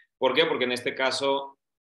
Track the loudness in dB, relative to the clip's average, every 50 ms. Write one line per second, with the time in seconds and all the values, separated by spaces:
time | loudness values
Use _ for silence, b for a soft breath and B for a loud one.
0 | b b _ _ 0 2 4 2 2 2 2 0 0 -2 -2 -2 -4 -6 -4 0
1 | -2 0 0 0 0 0 0 0 -4 -8 -14 _ _ _ _ _